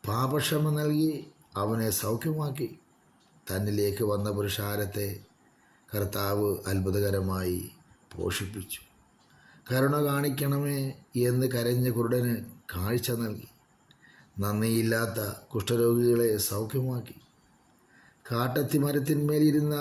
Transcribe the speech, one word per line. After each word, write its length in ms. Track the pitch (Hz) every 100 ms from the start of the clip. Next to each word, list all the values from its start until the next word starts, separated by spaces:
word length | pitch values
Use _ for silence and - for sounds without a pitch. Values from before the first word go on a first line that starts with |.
പാപക്ഷമ 680 | - 110 131 147 - 151 151
നൽകി 420 | 151 151 151 156 151 - - _ 98
അവനെ 320 | 104 113 110
സൗഖ്യമാക്കി. 800 | 98 104 113 165 151 147 131 - - _ _ _ _ _ _ -
തന്നിലേക്ക് 560 | 95 104 104 101 95
വന്ന 240 | 104 101 104
പുരുഷാരത്തെ 760 | 104 101 101 104 104 101 104 101 104 - _ _ _ _ _ -
കർത്താവ് 580 | 104 98 98 101 104 104 87 95
അത്ഭുതകരമായി 920 | 98 95 101 101 98 95 92 92 87 87 - - - -
പോഷിപ്പിച്ചു. 720 | 85 90 - 95 104 95 - - _ _ _ _ - - - -
"കരുണ 300 | 127 139 147
കാണിക്കണമേ" 760 | 143 139 143 135 143 139 143 139 135 - - 120
എന്ന് 240 | 123 123 127
കരഞ്ഞ 400 | 120 120 123 123
കുരുടന് 440 | 113 117 127 120 110 - - -
കാഴ്ച 400 | 90 98 120 127
നൽകി. 380 | 117 110 104 - _ _ _ _ _ - - - 95
നന്ദിയില്ലാത്ത 800 | 101 107 113 113 113 113 113 107 101 - -
കുഷ്ഠരോഗികളെ 840 | 113 98 117 117 120 120 120 117 104
സൗഖ്യമാക്കി. 800 | - 101 110 135 127 123 - - - _ _ _ _ _ _ - - _ -
കാട്ടത്തി 520 | 117 127 147 131 151
മരത്തിന്മേലിരുന്ന 960 | 143 143 131 147 147 151 151 151 147 147